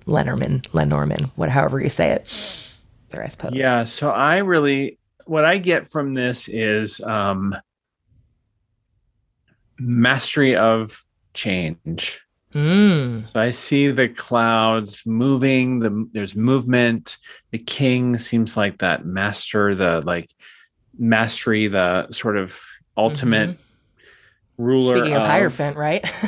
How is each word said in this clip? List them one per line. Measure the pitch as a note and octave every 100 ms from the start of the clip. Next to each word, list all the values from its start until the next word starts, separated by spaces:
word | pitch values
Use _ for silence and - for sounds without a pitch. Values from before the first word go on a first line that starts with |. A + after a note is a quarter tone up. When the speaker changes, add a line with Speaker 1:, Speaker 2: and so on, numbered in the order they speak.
| -
Speaker 1:
Lenormand, | D2+ C2+ C2 C2 - -
Lenormand, | D#2+ D2 D2 D2 - C3+ -
what, | E2
however | C3+ D3+ C3+
you | C3+
say | - -
it | - - - - - - - _ _ _
there, | -
I | -
suppose. | - -
Speaker 2:
Yeah, | B2+ C3 A#2+ A2+
so | - C#3+
I | G#2 C#3+ F3+
really, | G3 E3+ D3 C3+ C#3 - _ _ -
what | D#3+
I | D#3 G3
get | F3+ E3 -
from | D#3 C#3
this | C3 B2 A#2+ -
is, | A2 A2 G#2+ G#2+ -
um, | A2+ A2 G2+ F#2+ G2 F#2+ - _ _ _ _ _ _ _ _ _ _ _ _ _ _ _ _ _ _ _ _ -
mastery | B2 A#2+ B2+ C3+ - D3+ C3+ G2
of | A2+ A2+ G#2+ - _ _ _
change. | - - F#2 D#2+ E2 D#2+ E2 - - _ _ _
Speaker 1:
Mm. | D3 D3+ G3 G#3 E3 B2+ A2+ A2+
Speaker 2:
So | A2+
I | A#2+
see | A#2 - C#3+ C#3+
the | B2+ A#2+
clouds | A#2+ - A#2+ A#2 A2+ A2+ A2+ G#2 - A2+
moving, | A2+ C3 C3+ C3+ C3 B2+ B2+
the, | A2+ G#2 A2
there's | G#2+ F#2+ G2+
movement. | A#2 C3+ B2 B2 A#2+ A2+ - - - - _
The | A2
king | - - C3+ B2+ B2 A#2+
seems | - A#2 A2 A2
like | G2+ -
that | F#2 D#2 E2
master, | F#2 G2+ G2+ - G#2+ G2+ F#2+
the, | F#2 E2 D#2
like, | F2 E2+ _ - - _ _ _ -
mastery, | A#2 A2 A2+ - B2 G#2+ G#2+
the | G2 F2+ F2+ -
sort | - A2+ G#2
of | F#2 - - - _ -
ultimate | A2+ D3 B2+ A2 G#2+
Speaker 1:
Mm-hmm. | F3+ _ _ _ _ _ _ _ _ _ -
Speaker 2:
ruler | A#2+ C3 B2+ B2
Speaker 1:
Speaking | A#2+ D3
of |
Speaker 2:
of | G#2+
Speaker 1:
Hierophant, | D#3+ F3+ - D3 D3
right? | D3+ F#3+ - -